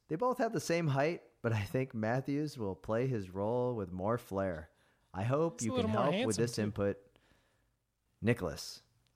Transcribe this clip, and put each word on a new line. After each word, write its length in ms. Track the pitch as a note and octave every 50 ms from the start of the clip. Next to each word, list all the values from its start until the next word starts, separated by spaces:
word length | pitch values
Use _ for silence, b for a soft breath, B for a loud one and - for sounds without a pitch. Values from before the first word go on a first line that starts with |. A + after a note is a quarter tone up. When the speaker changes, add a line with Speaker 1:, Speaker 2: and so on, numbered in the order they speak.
| _ -
Speaker 1:
They 80 | D#3
both 240 | D#3+ B3 B3+ B3 -
have 120 | A3+ A3+ A#3
the 60 | D3+
same 280 | - - E3 E3+ E3+ D3+
height, 340 | C3+ C#3 C#3+ D#3+ F3+ - - - _ _ -
but 100 | A#2 A2+
I 80 | G#2+
think 320 | G2+ F#2+ - C3 C3 C3 -
Matthews 640 | A2 G#2+ A2 A#2+ C3+ C3+ - C#3 C#3+ D#3 D3+ - C3
will 160 | A2 G2 F#2
play 300 | - - - A2 A2+ B2+
his 240 | C3+ B2+ A2 F#2+ F2+
role 460 | F2 F#2+ G2+ G#2+ A#2+ B2 B2 B2+ B2
with 160 | A2+ G2 F2
more 260 | F2+ F#2 F2+ G#2 A#2 A#2+
flair. 520 | - - F#2+ G2 F#2+ F#2+ E2+ D#2 D#2 - b b b b b b b b b
I 80 | F#2
hope 380 | G2+ A#2+ C3+ D3 E3 E3+ D#3+ -
Speaker 2:
He's 80 | - A2
Speaker 1:
you 60 | B3+
Speaker 2:
a 20 |
Speaker 1:
can 100 | B3+ A2
Speaker 2:
little 60 | A2
more 200 | A2 A2 B2 C#3+ E3+
Speaker 1:
help 120 | G3+ B3+
with 120 | - G#3 -
Speaker 2:
handsome, 60 | A#2
Speaker 1:
this 120 | A#2+ -
Speaker 2:
too. 60 | - G#2+
Speaker 1:
input. 340 | G#2 G2+ - G2+ G2+ G2 - - - _ b b b b b b b b b b b b b _ _ _ _ _ _ _ -
Nicholas. 600 | F#2 A2 A#2+ A2+ F#2 D#2+ C#2 - - - - - _ _ _ _ _ _ -